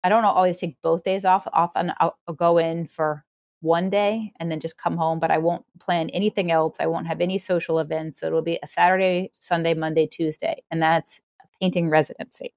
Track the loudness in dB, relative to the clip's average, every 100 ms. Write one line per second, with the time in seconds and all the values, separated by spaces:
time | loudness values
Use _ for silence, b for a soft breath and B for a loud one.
0 | 4 4 4 4 2 0 -6 -4 0 0
1 | 0 0 2 2 2 0 0 0 -4 0
2 | -2 -2 -12 0 2 4 2 -2 -6 -4
3 | -2 -2 _ _ _ _ 0 0 2 2
4 | 0 -2 -6 _ -6 -6 -8 -6 -4 -2
5 | -2 0 0 2 0 -2 _ -14 -4 -2
6 | -2 0 -2 0 0 2 2 0 -4 -2
7 | -6 -2 -2 -2 -2 -2 0 -2 0 -4
8 | -6 -6 -2 -2 -2 -4 -6 2 2 4
9 | 2 0 -4 -10 -4 0 0 0 0 0
10 | 0 0 -4 -2 -6 -6 _ 0 2 2
11 | -2 -16 _ _ -20 _ -2 0 2 4
12 | 2 -4 -12 -10 -12